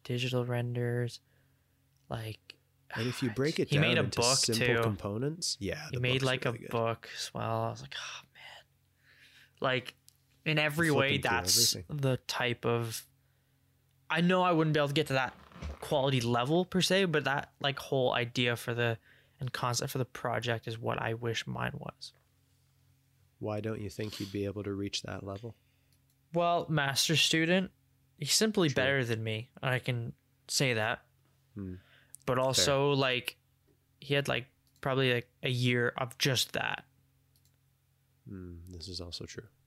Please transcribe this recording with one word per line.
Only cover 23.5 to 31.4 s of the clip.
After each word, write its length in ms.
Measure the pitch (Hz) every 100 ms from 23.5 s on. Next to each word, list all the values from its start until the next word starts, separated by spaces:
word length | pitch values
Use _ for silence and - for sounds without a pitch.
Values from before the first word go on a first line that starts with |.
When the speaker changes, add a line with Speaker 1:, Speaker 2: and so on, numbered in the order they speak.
| 107
Speaker 2:
don't 220 | 110 107
you 80 | 101
think 280 | - 107 -
you'd 120 | 101
be 140 | 101 98
able 180 | 98
to 100 | 101
reach 300 | 98 101 -
that 200 | 104 98
level? 320 | 98 98 117 - _ _ _ _ _ _ _
Speaker 1:
Well, 320 | 170 170 170 -
master 460 | 156 139 131 - 151
student, 560 | - 160 165 185 190 _ _ _ _ -
he's 140 | 143
simply 340 | - 220 208 160
Speaker 2:
True. 60 | 131
Speaker 1:
better 280 | 131 139 117
than 180 | 110
me. 260 | 110 110 120 -
I 160 | 135 127
can 340 | - 120 117 - _ _ -
say 240 | - 139
that. 280 | 113 110 - _ _ _ _